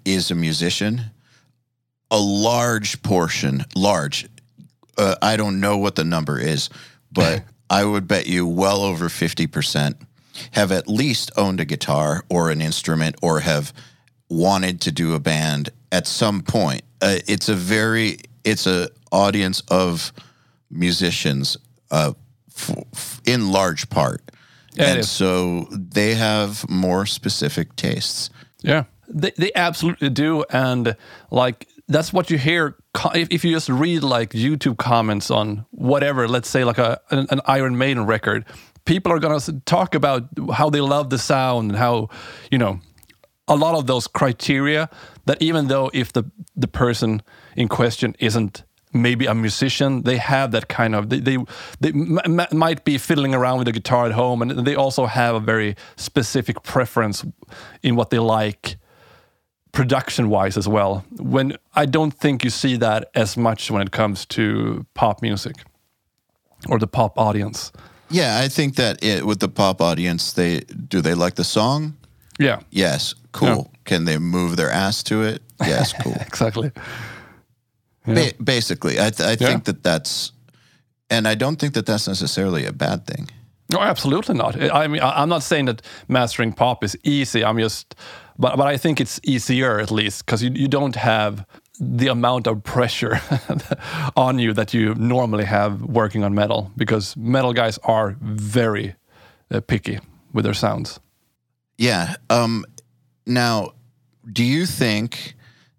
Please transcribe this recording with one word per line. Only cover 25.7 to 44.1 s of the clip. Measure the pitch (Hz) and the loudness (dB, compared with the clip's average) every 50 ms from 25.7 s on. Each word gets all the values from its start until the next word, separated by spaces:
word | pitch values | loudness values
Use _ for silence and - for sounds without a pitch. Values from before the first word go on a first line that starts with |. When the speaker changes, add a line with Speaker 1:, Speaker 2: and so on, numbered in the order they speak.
Speaker 1:
they | - 98 92 87 - 104 104 110 113 | -8 -10 -10 -4 -2 0 2 2 2
have | 113 113 107 107 107 104 101 101 - - - | 2 0 0 2 0 0 -2 -4 -6 -6 -2
more | - 92 92 90 90 92 101 | 0 0 2 2 2 0 0
specific | 104 - - - 117 101 - - 147 - 87 82 - - | -2 -4 -4 -4 -4 -2 -2 -2 -2 -2 -4 -6 -6 -6
tastes. | - - - - - - - - - - - - - - - _ _ | -4 -4 -2 -2 -2 -4 -6 -6 -6 -8 -10 -12 -16 -20 -20 _ _
Speaker 2:
Yeah, | - - 143 160 - - _ _ _ - | 0 0 0 0 0 -4 _ _ _ -10
they, | - 156 - - - - | -6 -4 -4 -2 -2 -2
they | 165 202 - | -2 0 0
absolutely | 185 175 175 165 - 160 170 175 - 147 139 | 0 0 0 0 -2 -2 -2 -2 0 -2 0
do. | 123 123 147 156 160 151 151 - | 0 0 0 2 0 0 0 0
And, | - 127 131 127 127 123 120 117 104 - - - - - - - | 0 0 0 2 0 0 0 0 -2 -4 -8 -20 -20 -20 -10 -2
like, | - 123 123 127 117 - - - _ - - - | 0 2 2 2 0 -4 -10 -20 _ -12 -2 0
that's | 139 151 160 - | 2 2 2 2
what | - 180 170 - | 0 0 0 2
you | 170 | 0
hear | 147 127 156 170 170 156 143 - _ _ _ | 0 2 2 2 2 0 -2 -4 _ _ _
co-, | - - - 165 - | -4 -2 -2 0 2
if, | 165 165 160 | 0 0 0
if | 180 147 - | 0 0 2
you | 170 | 2
just | 165 160 - - | 0 0 0 0
read, | 127 127 156 175 170 160 | 0 2 2 2 2 0
like, | 143 135 127 120 113 107 | 2 2 2 0 0 -2
YouTube | - 113 117 139 151 143 - 139 117 | -2 0 0 0 0 0 0 -2 -2
comments | - - 120 117 117 110 107 104 101 - - | -2 0 2 2 2 2 2 0 -2 0 0
on | 127 110 107 107 104 104 110 - | 0 0 0 0 -4 -6 -8 -12
whatever, | - - - 127 139 143 139 143 143 131 120 113 | -8 -4 0 2 2 2 2 2 2 2 0 2
let's | 127 123 120 - | 0 -2 -2 0
say, | - 135 127 | 0 2 2
like, | 120 110 - | 2 2 2
a, | 123 113 123 - - - | 2 2 0 -2 -4 -2
an, | - 135 135 - | -2 0 0 0
an | 139 139 - | 0 0 2
Iron | - 135 135 135 127 123 123 | 2 2 2 2 2 2 2
Maiden | 131 139 135 120 107 | 2 2 2 2 2
record, | 104 110 107 - 110 107 107 110 - - - - - _ _ - | 2 0 0 0 0 -2 -2 -4 -8 -14 -20 -20 -20 _ _ 0
people | - 165 185 185 175 | 0 0 2 2 0
are | 170 156 | 0 2
gonna | 151 160 151 | 2 0 0
s-, | 147 - - 151 135 - | 0 -2 -4 -8 -8 -2
talk | - - 180 185 - - | 2 2 2 2 2 0
about | 147 143 143 135 127 120 - - - 123 - | 2 2 2 2 0 -2 -6 -8 -8 -6 -2
how | 120 120 156 151 | 0 2 2 2
they | 147 147 | 2 2
love | 139 139 143 147 147 127 | 2 2 2 0 0 -2
the | 135 123 | -2 -2
sound | - - 147 135 131 131 123 120 110 104 | 0 2 2 2 2 2 0 0 0 0
and | 101 107 | 0 2
how, | 123 120 120 113 110 107 - - - - - - - - | 2 2 2 0 -2 -4 -8 -14 -18 -18 -20 -20 -4 0
you | 139 131 | 0 2
know, | 117 98 90 90 - _ _ _ - - _ _ _ _ _ _ _ - | 2 2 0 -4 -8 _ _ _ -20 -20 _ _ _ _ _ _ _ 2
a | 151 | 2
lot | 143 156 165 165 | 4 4 4 2
of | 156 139 | 2 0
those | 123 131 123 113 | 0 0 0 -2
criteria | - | -4